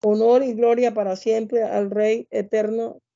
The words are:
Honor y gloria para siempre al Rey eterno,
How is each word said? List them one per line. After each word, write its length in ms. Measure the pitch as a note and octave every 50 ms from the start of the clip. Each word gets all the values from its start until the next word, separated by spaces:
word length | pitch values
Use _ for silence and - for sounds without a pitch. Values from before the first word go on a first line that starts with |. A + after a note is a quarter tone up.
| -
Honor 400 | G#3+ G#3 G#3+ A3 A#3 A#3+ B3+ C#4
y 100 | C4 A#3
gloria 400 | G#3+ A#3 A#3 A#3 A#3 B3 A#3 G#3+
para 220 | A3 G#3 G3 F#3
siempre 480 | G3 - A#3 A3 A3+ A3 G#3+ - A#3+ A3+
al 260 | - - G#3 G3+ G3
Rey 380 | G3 G#3 G#3+ G#3+ A3 A#3 A#3+ _
eterno, 680 | - A3 G3+ G3+ - A3 G#3+ G#3+ A3 A3+ A3+ A#3 - - _ _ _